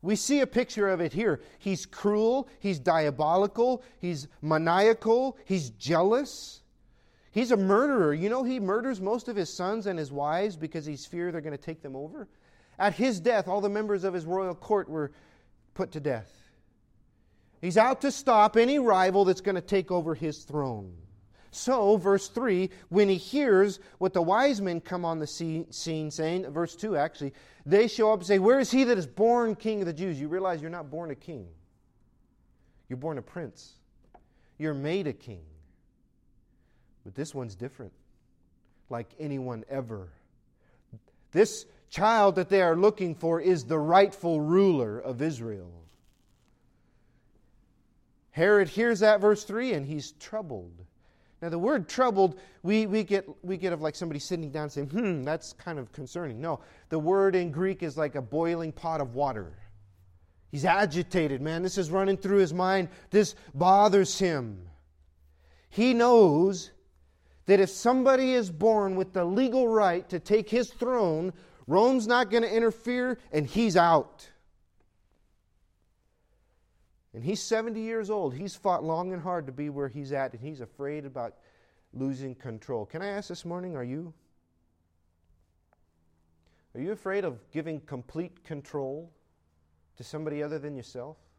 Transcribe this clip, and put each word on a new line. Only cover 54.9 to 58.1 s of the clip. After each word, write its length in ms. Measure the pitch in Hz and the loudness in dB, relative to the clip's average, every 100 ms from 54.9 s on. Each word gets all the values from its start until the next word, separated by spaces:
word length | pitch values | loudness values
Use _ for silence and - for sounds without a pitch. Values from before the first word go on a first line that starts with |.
| 175 220 165 | -4 -2 -4
that's 320 | 131 160 - | -4 -6 -8
kind 240 | - - 156 | -16 -12 -10
of 140 | 123 | -12
concerning." 500 | - 131 175 165 113 | -14 -12 -10 -10 -8
No, 200 | 160 151 - - _ | -6 -8 -10 -20 _
the 80 | 160 | -4
word 380 | 156 196 196 185 | 2 4 4 2
in 160 | 175 | -2
Greek 320 | 147 190 190 | -2 -2 -2
is 120 | 165 139 | -6 -4
like 200 | 151 | -4